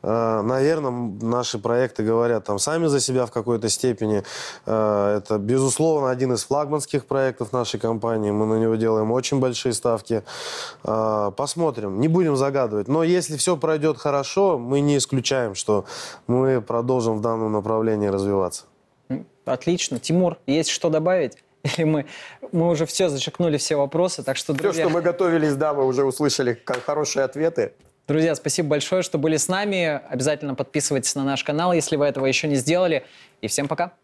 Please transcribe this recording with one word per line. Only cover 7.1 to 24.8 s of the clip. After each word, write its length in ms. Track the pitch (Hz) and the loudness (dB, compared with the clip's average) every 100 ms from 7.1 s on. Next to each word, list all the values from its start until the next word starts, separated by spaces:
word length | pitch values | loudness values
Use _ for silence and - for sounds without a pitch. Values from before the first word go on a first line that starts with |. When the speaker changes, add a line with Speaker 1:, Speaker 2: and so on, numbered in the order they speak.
| 139 131 - 110 | 0 0 -2 -4
Speaker 1:
нашей 260 | 127 117 107 | -2 -2 -2
компании. 520 | 117 113 117 113 104 | -2 -2 -2 0 0
Мы 140 | 104 110 | 2 2
на 140 | 110 | 2
него 160 | 113 113 | 2 2
делаем 360 | 113 110 110 | 2 2 2
очень 280 | 123 123 139 | 0 0 0
большие 340 | 127 117 131 | 0 0 -2
ставки. 480 | 110 123 113 - 113 - - - - - - | 0 0 -2 -2 -4 -4 -12 -10 -10 -12 -10
Э, 480 | - 110 110 107 101 98 | -4 0 0 0 -2 -2
посмотрим, 640 | 139 170 165 117 104 98 | -6 0 0 0 -4 0
не 80 | 151 | 2
будем 280 | 170 165 139 | 4 2 2
загадывать. 520 | 139 139 120 107 101 | 2 0 0 -2 0
Но 160 | 151 | 0
если 320 | 165 180 160 151 | 2 2 0 -4
все 200 | - 165 | -2 0
пройдет 400 | 160 156 156 151 | 0 2 0 0
хорошо, 600 | 147 143 135 196 196 143 | -2 -2 0 2 2 2
мы 220 | 120 139 | 0 2
не 160 | 147 139 | 4 2
исключаем, 580 | - 135 - 135 117 95 | 2 -2 0 0 0 -4
что 300 | - 104 - - - - - | 0 0 0 -12 -14 -12 0
мы 340 | 123 131 131 | 2 4 2
продолжим 560 | 104 117 123 127 113 110 | 0 -2 2 0 2 0
в 40 | |
данном 300 | 117 113 110 | 0 0 0
направлении 560 | 107 101 110 113 107 104 | -2 0 0 2 2 2
развиваться. 560 | 98 98 98 90 - - _ _ _ _ | 0 0 0 0 -4 -16 _ _ _ _
Speaker 2:
М, 160 | - - _ - | -10 -10 _ -6
отлично. 540 | 127 - 175 - 127 | -4 0 -2 -2 -6
Тимур, 380 | - 170 180 170 - | 0 2 2 -2 -2
есть 220 | 147 156 | 0 0
что 200 | - 170 | -2 0
добавить? 480 | 156 160 185 131 - _ _ | 0 2 2 0 -6 _ _
<laughs> 140 | 143 - | -6 0
Или 60 | |
мы, 220 | 160 156 135 - - - - | 2 0 -2 -14 -20 -18 -4
мы 160 | 170 170 | 0 2
уже 160 | 156 160 | 0 -2
все 240 | - 180 | 0 0
зачеркнули, 480 | 139 - - 175 147 | 0 -6 0 0 0
все 180 | - 147 | 0 0
вопросы, 480 | 139 165 180 - | 0 0 0 -2
так 140 | 135 135 | -4 -4
что, 160 | - | -2
Speaker 3:
Все, 100 | 139 | 0
Speaker 2:
друзья 220 | 202 165 | 0 2